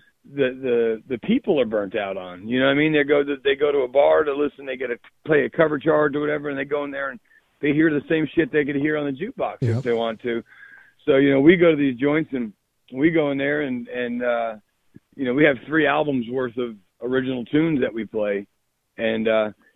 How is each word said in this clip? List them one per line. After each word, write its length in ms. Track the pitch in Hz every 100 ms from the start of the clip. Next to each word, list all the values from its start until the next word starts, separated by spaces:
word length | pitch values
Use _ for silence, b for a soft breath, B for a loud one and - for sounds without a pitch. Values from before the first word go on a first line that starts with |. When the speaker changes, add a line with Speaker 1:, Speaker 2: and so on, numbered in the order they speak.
| _ _ -
Speaker 1:
the, 240 | 139 127 131
the, 400 | 131 117 113 110 -
the 100 | 120
people 420 | - 247 - 156
are 40 | 113
burnt 300 | 107 101 110
out 200 | 98 95
on. 300 | 92 90 107
You 120 | 127
know 60 | 135
what 60 |
I 20 |
mean? 180 | 139 156
They 100 | 151
go 180 | 143 147
to, 120 | 143 139
they 120 | 143 139
go 140 | 147
to 60 | 143
a 80 | 123
bar 360 | 135 151 156
to 80 | 151
listen, 300 | 139 143 -
they 120 | 139 127
get 140 | 127
a, 80 | 117 _ _ -
play 180 | 151
a 60 | 127
cover 280 | - 160 147
charge 360 | 151 151 151
or 60 | 143
whatever, 280 | 147 151 147
and 80 | 139
they 60 |
go 200 | 139 147
in 60 | 143
there 200 | 139 139
and 100 | 123 _ _ _ _
they 120 | 147
hear 180 | 147 160
the 160 | 147 -
same 200 | 160 151
shit 160 | - 147
they 120 | 151
could 120 | 143 143
hear 200 | 151 151
on 100 | 143
the 60 |
jukebox 420 | 131 208 - 120 -
if 80 | 120 113
Speaker 2:
Yep. 60 |
Speaker 1:
they 100 | 127
want 280 | 117 117 110
to. 200 | 123 117 - b b b b b
So, 120 | - 139
you 140 | 143
know, 100 | 139
we 160 | 143 185
go 140 | 170
to 40 | 151
these 220 | 139 120
joints 340 | 143 151 156
and 200 | 131 110 - _ _ _
we 180 | 131 160
go 200 | 160 147
in 60 | 139
there 240 | 139 147
and, 260 | 143 123 120
and, 340 | 123 123 120
uh, 320 | 123 117 117 107 _ _ _ - _ -
you 80 |
know, 100 | 127
we 100 | 131
have 120 | 151 127 -
three 200 | 156 143
albums 400 | 147 151 135 113
worth 260 | 131 127 113
of 200 | 123 104 _ _
original 420 | 120 131 131 127
tunes 360 | 113 147 165 143
that 100 | 123
we 120 | 110 104
play. 400 | 110 104 101 101 _ _ _ _ -
And, 320 | 113 113 110
uh, 220 | 110 107 - _